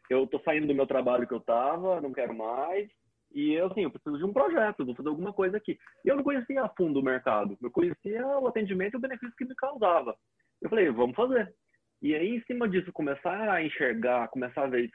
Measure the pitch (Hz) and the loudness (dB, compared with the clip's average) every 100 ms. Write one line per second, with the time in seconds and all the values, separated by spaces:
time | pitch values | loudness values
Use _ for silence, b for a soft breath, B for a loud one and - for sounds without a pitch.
0 | - 127 131 143 - 151 151 139 131 131 | 0 2 2 0 0 0 2 2 2 2
1 | 123 123 120 117 - 117 131 165 185 175 | 2 2 2 -4 0 2 2 0 0 -2
2 | 143 131 120 113 113 123 151 196 208 _ | -2 -4 -4 -4 -4 -4 -2 -4 -6 _
3 | _ _ _ 143 147 156 185 185 165 - | _ _ _ -4 0 2 0 0 -2 -4
4 | - 143 185 208 349 330 214 208 127 120 | -8 -4 0 2 2 4 2 0 -4 -4
5 | 139 151 185 196 190 208 - - b b | -4 -4 -4 0 0 0 -4 -8 b b
6 | - 277 277 277 240 269 240 - 175 139 | 0 0 2 -2 -2 -2 -2 0 0 2
7 | 135 127 127 107 104 98 120 - 175 - | 2 0 2 2 0 -4 -4 0 0 0
8 | 202 220 262 277 254 233 202 185 196 247 | -6 -4 -2 0 0 0 -2 -2 -2 -4
9 | 262 247 240 - 254 262 262 285 202 170 | -6 -6 -10 -10 -10 -6 -6 0 4 4
10 | 123 - _ _ _ - - 220 170 117 | 2 -8 _ _ _ -12 -2 2 2 4
11 | 123 131 247 254 196 - _ _ _ _ | 2 2 2 2 0 -8 _ _ _ _
12 | 143 151 180 233 - 247 226 180 175 - | -2 0 0 -2 -4 -2 0 0 -2 -4
13 | 147 139 175 190 220 180 156 - 135 117 | -4 -2 -2 -2 0 0 0 0 0 2
14 | 120 123 117 135 123 151 139 123 120 | 2 2 0 -4 -6 -2 0 2 0